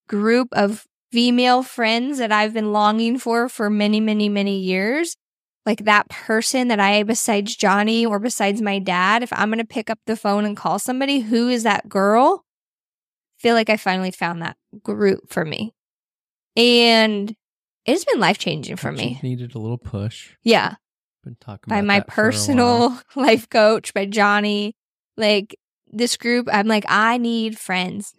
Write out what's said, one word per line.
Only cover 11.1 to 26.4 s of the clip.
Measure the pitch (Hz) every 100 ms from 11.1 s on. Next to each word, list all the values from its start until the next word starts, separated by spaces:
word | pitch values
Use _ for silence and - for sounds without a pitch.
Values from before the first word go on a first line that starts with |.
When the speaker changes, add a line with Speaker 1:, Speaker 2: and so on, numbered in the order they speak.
| 277
Speaker 1:
who | 220 233 240
is | 247
that | 220 196 208
girl? | 196 196 220 285 381 _ _ _ _ _ _ _ _ _ _
Feel | 233 233
like | 220
I | 214
finally | 196 185 185
found | - 170 170
that | 170 - _ 208
group | - 208 202 190 -
for | -
me. | 160 - 220 - _ _ _ _ _ _ _ -
And | 240 240 233 226 220 208 202 220 _ _ _ _
it's | - 330 571
been | 370
life-changing | 175 202 185 156 - 185
for | 143
Speaker 2:
But | 139
Speaker 1:
me. | 113 127
Speaker 2:
you | 131
needed | 123 120 113
a |
little | 110 120
push. | - 101 107 - - _
Speaker 1:
Yeah. | 233 208 170 196 _ _ _ _
Speaker 2:
Been | - 120
talking | - 101 -
Speaker 1:
By | 214
Speaker 2:
about | 202
Speaker 1:
my | 202
Speaker 2:
that | -
for | -
a | 220
while. |
Speaker 1:
personal | 214 208 247 240 240 240 247 -
<laughs> | -
life | 254 226 -
coach, | 233 214 220 - -
by | 202
Johnny. | 214 202 208 208 208 208 - _ _ _ -
Like, | 214 208 208 - _ _ _
this | 208 240 -
group, | 233 240